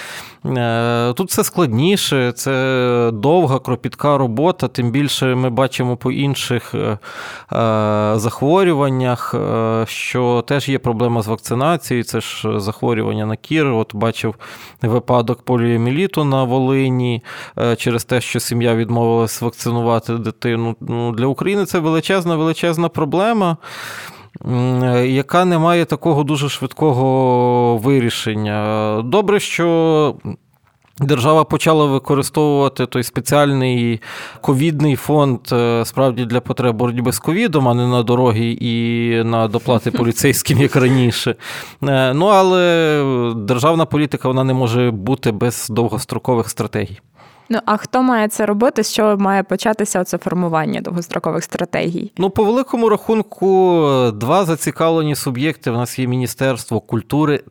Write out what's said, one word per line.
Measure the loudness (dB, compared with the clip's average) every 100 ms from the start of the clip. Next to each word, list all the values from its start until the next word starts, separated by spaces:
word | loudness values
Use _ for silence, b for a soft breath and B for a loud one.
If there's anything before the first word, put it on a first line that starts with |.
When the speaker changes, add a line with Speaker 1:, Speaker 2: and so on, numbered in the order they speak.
| B B B B -4
Speaker 1:
Е, | -2 0 0 0 0 0
тут | -2 -2
все | -2
складніше, | 0 0 2 2 2 2 0 0 0
це | -2 -2 0 0 0 2 2 0
довга, | 0 2 4 4 0
кропітка | -2 -4 -6 -2 0 2
робота, | 0 2 0 0 -4
тим | -2 -2
більше | 0 -2 0 0
ми | 0 0
бачимо | 0 0 0 -2 -2
по | -2
інших, | -2 -2 -2 -2 -4 -4
е, | -4
е, | -4 -4 B B B B -6 -2 0 2 0 0 0 0
захворюваннях, | -2 -2 2 4 4 2 0 0 -2 -2 -4
е, | -4 -2 -2 0 -2 -2
що | -6 -4 0 2 0 0
теж | -2 0
є | -2
проблема | -2 0 0 0
з | -2
вакцинацією, | -4 -4 -2 0 0 -2 -4
це | -2 -4
ж | -6 -6 -4 -2
захворювання | -4 -2 -2 0 -2 -2 -4
на | -6
кір. | -4 0 0
От | 0 -2
бачив | -2 -2 -2 -6 -6 B B B -6
випадок | -2 0 2 0 0 -4
поліоміеліту | -2 0 2 2 0 0 -2 0
на | 0 0
Волині, | 0 0 2 0 0 0 -2 -4 B B B -4
е, | -2 0
через | 0 -2
те, | -2 -2
що | -2 -4
сім'я | -2 0 0
відмовилась | 0 0 0 2 2 0 -2
вакцинувати | -6 -4 -2 0 2 0 0
дитину. | -4 -6 -4 -4 -2 -2 -6
Ну, | -6 -4 -2
для | -2 -2
України | 0 -2 0
це | 0 -2
величезна, | 0 0 0 0 0 0
величезна | 0 0 -2 0 -2
проблема, | -2 -2 0 0 0 0 -2 B B B B B B B -12 -4
м, | -2 0 2 2 2 2
яка | 0 0 2
не | 2 2
має | 2 2
такого | 0 -2 0 0
дуже | 0 -2 -2
швидкого | -4 -8 0 0 2 2 2 4 4 4 4 4 2
вирішення. | 2 2 2 -2 -4 -4 -2 -2 -2 -2 -2 -2
Добре, | 0 0 2 0
що | 0 -2 0 2 2 2 0 -2 -10 -12 _ _ _ _ _ -4
держава | 0 2 4 4
почала | 4 2 2 4 2
використовувати | 0 0 0 0 0 2 2 2 0 -2
той | -2
спеціальний | -4 -6 0 2 4 2 0 0 0 -2 B B B B
ковідний | 0 2 2 2 2 0
фонд, | 0 2 2 0 -2
е, | 0 2 0
справді | -2 0 0 0
для | -2 -2
потреб | -2 -2 0 0
боротьби | -2 0 -2
з | -2
ковідом, | -2 0 2 2 2
а |
не | 2 2
на | 0
дороги | 2 2 2 2 -2 -4
і | -4 -2 -2 -2 0 0
на | 0 0 0
доплати | 0 0 0 0
Speaker 2:
<laughs> | 0
Speaker 1:
поліцейським, | 0 2 2 2 2 2
як | 2 4
раніше. | 4 4 2 0 -4 -6 B B B B
Е, | 0 2 2
ну, | 2 4
але | 4 4 4 4 4 2 2 0 0 -2 -2
державна | -2 2 2 2
політика, | 0 0 0 -2 -2
вона | 0
не | 0
може | 0 0 2 0
бути | 0 -2 0 0
без | 0 -2 -4 -4
довгострокових | -2 -2 -2 -6 -4 0 0 -2
стратегій. | -4 -4 -4 -6 -10 _ B B B -6
Speaker 2:
Ну, | -2 0
а | -2
хто | 0 0
має | 2 2 0
це | 0 0
робити? | 2 2 0
З | -2
чого | 0 2 2
має | 2 0
початися | 0 -2 -2 -2 -2 -2
оце | -2 -4
формування | -4 -2 0 -2 -2 -4
довгострокових | -6 -6 -6 -6 -4 -4
стратегій? | -6 -6 -4 -2 -2 -4 -8 -4
Speaker 1:
Ну, | -2
по | 0
великому | 2 0 0 0 2
рахунку, | 2 0 -2 -2 -2 2 4 4 4 4 4 2
два | 0 0 2
зацікавлені | 2 -2 -4 0 0 2 0
суб'єкти. | -2 -4 -2 -2 -2 -4
В |
нас | -4 -4 -4
є | -2
Міністерство | -2 -4 -2 -2 -2 -4 -4
культури | -2 -4 -2 0 2 0 -4